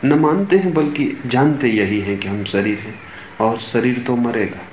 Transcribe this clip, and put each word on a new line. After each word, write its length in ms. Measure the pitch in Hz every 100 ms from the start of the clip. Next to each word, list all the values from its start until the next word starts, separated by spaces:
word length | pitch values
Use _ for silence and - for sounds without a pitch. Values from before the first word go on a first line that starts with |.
न 80 | 131
मानते 460 | 147 156 165 196 185
हैं 160 | 185
बल्कि 480 | 156 147 147 143 - 123
जानते 420 | 127 143 143 135
यही 320 | 107 98 104
हैं 180 | 98 98
कि 100 | 95
हम 160 | 101
शरीर 340 | 98 98 104 104
हैं, 220 | - - - - - -
और 180 | 110 113
शरीर 400 | - 120 117 127
तो 180 | 120 123
मरेगा 420 | 120 113 98 - -